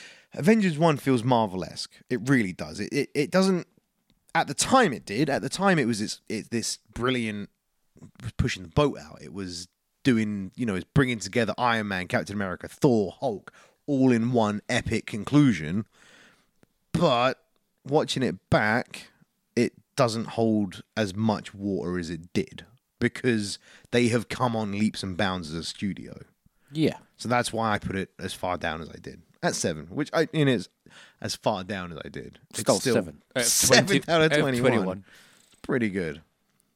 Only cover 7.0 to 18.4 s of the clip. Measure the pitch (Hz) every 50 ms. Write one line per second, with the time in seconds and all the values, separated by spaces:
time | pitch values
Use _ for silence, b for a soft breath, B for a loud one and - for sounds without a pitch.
7 | 117 127 131 123 117 110 104 104 101 - _ _ _ _ _ _ _ _ _ _
8 | - - _ - - 113 - - - 123 - - 92 85 - 151 147 143 - -
9 | 73 76 - - 76 - 71 98 98 90 87 85 90 - _ _ _ _ _ _
10 | - 139 120 113 110 107 104 101 95 92 - - 123 113 95 92 - - _ -
11 | 139 127 123 107 92 98 95 123 113 107 - - 123 120 117 113 104 104 98 90
12 | 90 85 - 117 78 - 101 104 101 92 87 - - - - - - 147 120 110
13 | 101 85 - - 139 131 104 90 - - b b b b b b _ - 147 131
14 | 131 131 123 113 113 123 127 117 110 104 104 104 - - 123 117 113 - 117 110
15 | - - - 107 95 - 135 147 147 131 104 78 78 73 87 98 92 - b b
16 | b b b b b b b b b b b _ _ _ _ _ _ _ - 160
17 | 175 156 127 117 123 131 - - _ _ _ _ _ _ _ _ _ 131 139 131
18 | 120 143 - 131 131 98 - 95